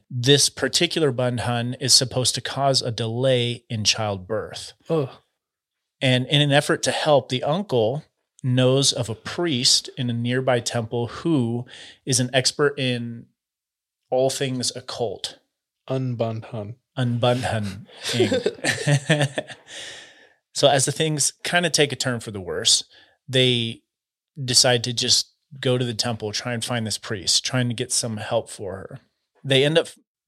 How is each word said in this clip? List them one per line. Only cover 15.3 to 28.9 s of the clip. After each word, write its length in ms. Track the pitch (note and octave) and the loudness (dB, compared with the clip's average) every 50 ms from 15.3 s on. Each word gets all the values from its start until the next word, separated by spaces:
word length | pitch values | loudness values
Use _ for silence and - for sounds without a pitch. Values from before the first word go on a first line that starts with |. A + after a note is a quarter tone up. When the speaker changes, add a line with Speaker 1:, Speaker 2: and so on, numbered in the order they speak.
| - _ _ _ _ _ _ _ _ _ _ - | -12 _ _ _ _ _ _ _ _ _ _ -6
Speaker 2:
Unbandhan. 880 | C3 C3 C3 B2+ A#2+ A2 A#2 A2+ A2+ A2+ A2+ - - A2+ G2+ G2+ A#2+ - _ _ _ | -4 -4 -2 -4 -2 -2 -2 -4 -4 -6 -10 -10 -10 -10 -10 -10 -12 -16 _ _ _
Speaker 1:
Unbundhun-ing. 2500 | C3+ B2+ B2 A#2+ A#2+ B2 B2 B2 B2+ B2+ - A2+ A2 G#2 G2 F#2+ G2+ - - - - - - - A#2+ A#2 G2+ B3+ B3+ - - - - - - - - - D3+ C#3+ C#3 - - D#3+ D3 C#3+ C#3+ - - - - | -2 0 0 0 2 2 2 2 2 0 -2 -2 -2 -4 -4 -8 -10 -14 -18 -18 -10 -6 -4 0 2 2 2 2 0 0 -2 -4 -2 -2 -4 -2 0 2 2 2 2 4 2 2 2 2 0 -2 -6 -8 -8
<laughs> 40 | - - _ - - - - - - - - - - - - _ _ _ _ _ - | -14 -20 _ -18 -16 -16 -14 -14 -16 -18 -20 -20 -20 -20 -20 _ _ _ _ _ -2
So 140 | - - | 2 4
as 160 | C#3 C3 C#3 B2+ | 4 4 4 2
the 80 | D3 | 0
things 400 | C#3 - D#3+ D#3 D#3 D3 C3+ - - _ - | -2 -2 -2 -2 0 0 -2 -2 -4 _ -4
kinda 260 | - - F3 F3+ E3 | -2 0 0 2 2
take 240 | C#3 E3 D3 C#3+ C3 | 2 2 2 2 0
a 20 | |
turn 240 | - - C3+ B2 A#2 | -2 -4 -4 -4 -4
for 120 | - - | -6 -8
the 100 | F#2+ G2+ | -10 -8
worse, 420 | F2+ E2+ D#2 F2+ A2+ - - - - - - - - _ _ _ _ | -8 -6 -6 -2 2 2 2 2 0 -6 -14 -20 -20 _ _ _ _
they 580 | - B2+ C3 B2+ B2+ B2 A#2+ A#2 A#2 A#2 - _ _ _ _ _ _ _ _ _ _ _ D#3 C3+ | 0 2 4 4 4 2 2 -2 -4 -6 -10 _ _ _ _ _ _ _ _ _ _ _ -8 -4
decide 400 | B2 A#2+ - - C3 B2 A#2+ A2 | 2 4 4 6 6 4 2 0
to 80 | B2 | -2
just 400 | A#2+ A2+ B2+ A#2+ G#2+ - - - _ _ _ _ D3 C3+ | -4 -2 0 2 2 2 0 -4 _ _ _ _ -14 -4
go 160 | - C3 B2+ | 0 0 2
to 80 | B2 B2+ | 2 0
the 80 | A#2+ A2+ | -2 -2
temple, 400 | G2+ - A#2+ A2+ G#2 G#2+ G#2+ G2+ | -4 -4 -4 -4 -4 -6 -6 -6
try 180 | - - B2+ A#2+ | -6 -6 -6 -6
and 100 | A2+ A2 | -6 -4
find 220 | - B2 A#2 A2 | -4 -4 -4 -2
this 120 | G#2+ - | -4 -6
priest, 480 | - - - A#2 F#2+ E2+ - - - - | -8 -6 -8 -8 -6 -2 0 0 0 0
trying 240 | - C3 B2+ B2 A#2+ | 0 0 0 0 0
to 40 | A#2 | -2
get 200 | G#2+ B2 B2 - | -4 -4 -4 -2
some 240 | - - A#2+ A2 | -4 -2 -4 -6
help 320 | G2+ G2+ - A#2+ A2+ - - | -8 -4 -2 -2 -2 -2 -2
for 260 | - - G#2+ F#2 F#2 | -8 -10 -10 -10 -8
her. 240 | F#2+ - - | -10 -12 -14